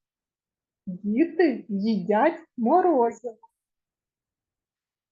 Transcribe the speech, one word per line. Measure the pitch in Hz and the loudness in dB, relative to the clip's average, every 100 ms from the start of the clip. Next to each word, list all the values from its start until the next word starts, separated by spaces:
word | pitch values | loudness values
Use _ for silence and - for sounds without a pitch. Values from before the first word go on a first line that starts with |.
| _ _ _ _ _ _ _ _ - | _ _ _ _ _ _ _ _ -14
Діти | 180 202 226 330 - 330 226 - | -8 -4 0 0 2 0 0 -6
їдять | 196 214 202 175 208 302 339 - - | -4 -2 -2 0 2 2 0 -10 -4
морозиво. | 226 349 359 277 233 226 240 220 - _ _ _ _ _ _ _ _ _ _ _ _ _ _ _ _ | 0 2 2 2 0 -4 -14 -16 -20 _ _ _ _ _ _ _ _ _ _ _ _ _ _ _ _